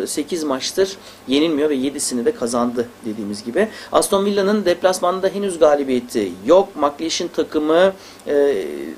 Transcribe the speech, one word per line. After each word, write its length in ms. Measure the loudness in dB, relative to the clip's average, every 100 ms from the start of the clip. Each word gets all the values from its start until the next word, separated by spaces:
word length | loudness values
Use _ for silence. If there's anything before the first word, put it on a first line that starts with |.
e, 40 | -4
sekiz 380 | -4 -4 -4
maçtır 520 | -2 -4 -2 -2 -2 -2 -18 -14 0
yenilmiyor 420 | 2 2 2 0
ve 40 |
yedisini 500 | 0 -2 -4 -4 -2
de 100 | -2
kazandı 540 | -2 -2 0 0 -2 -6 -8
dediğimiz 400 | -10 -8 -8 -8
gibi. 240 | -4 -2 -2 -4 -2
Aston 320 | 0 2 2
Villa'nın 400 | 2 0 2 2
deplasmanda 640 | 0 2 0 0 0 0 -2
henüz 300 | -2 -4 4
galibiyeti 760 | 4 4 2 -2 -2 -2 -4 -2 4
yok. 300 | 4 4 0
McLeish'in 520 | -2 -2 -6 -4 -4
takımı, 640 | -4 -2 -2 2 4 4 2 -10 -14 -2
e, 380 | 2 2 2 -4 -6 -10